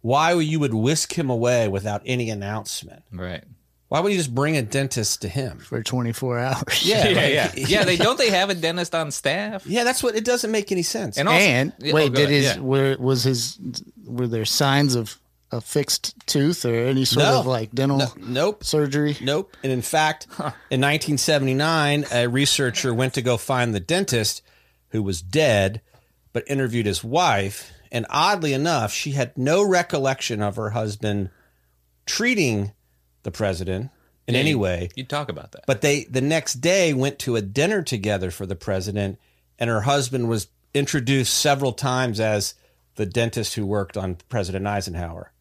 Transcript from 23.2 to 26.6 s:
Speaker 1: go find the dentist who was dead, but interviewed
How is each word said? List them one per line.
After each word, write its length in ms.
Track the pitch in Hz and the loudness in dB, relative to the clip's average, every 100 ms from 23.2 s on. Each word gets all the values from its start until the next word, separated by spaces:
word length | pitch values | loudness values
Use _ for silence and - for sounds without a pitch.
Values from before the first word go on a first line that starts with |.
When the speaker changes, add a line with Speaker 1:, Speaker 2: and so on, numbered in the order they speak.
Speaker 1:
go 140 | 120 117 | 0 -2
find 380 | - 127 120 104 | 0 0 0 -2
the 40 | |
dentist 600 | 87 170 196 120 107 - _ _ _ _ _ | 0 -2 0 0 0 -4 _ _ _ _ _
who 140 | 113 | -4
was 180 | 98 87 | -2 -4
dead, 600 | 90 147 151 104 95 110 _ _ _ _ _ | -2 2 4 4 2 -2 _ _ _ _ _
but 100 | 117 - | -8 -4
interviewed 400 | 139 | -2